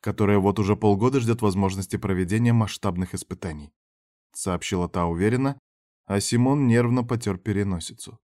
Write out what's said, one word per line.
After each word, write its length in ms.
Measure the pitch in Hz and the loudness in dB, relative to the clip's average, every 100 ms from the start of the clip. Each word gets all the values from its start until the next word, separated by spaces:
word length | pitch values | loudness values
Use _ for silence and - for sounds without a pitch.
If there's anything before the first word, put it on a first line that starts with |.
которая 380 | - 98 104 104 | -6 0 4 4
вот 200 | 95 101 | 4 2
уже 180 | 98 104 | 2 2
полгода 440 | 107 101 120 135 | 4 4 2 0
ждёт 220 | 117 117 | 0 0
возможности 540 | 107 95 98 95 95 101 | 0 0 -2 -2 -6 -6
проведения 560 | 95 92 92 110 120 | -2 -2 0 2 2
масштабных 640 | 117 107 - 104 90 90 | 2 0 -2 -4 -4 -4
испытаний», — 580 | 92 - 95 92 76 73 _ _ _ _ _ _ | -6 -10 -10 -10 -10 -14 _ _ _ _ _ _
сообщила 560 | - - 87 - 95 87 | -10 -6 -4 -2 -2 -2
та 180 | 92 85 | -2 -2
уверенно, 520 | 85 104 127 135 139 _ _ _ _ _ | 0 0 2 -2 -4 _ _ _ _ _
а 140 | 98 | -2
Симон 460 | - 120 123 147 135 | 0 2 2 4 4
нервно 380 | 117 120 127 | 4 4 0
потёр 340 | 120 117 104 92 | 0 -4 -4 -4
переносицу. 800 | - 98 101 90 - - - 110 | -2 -2 -2 -4 -8 -14 -20 -20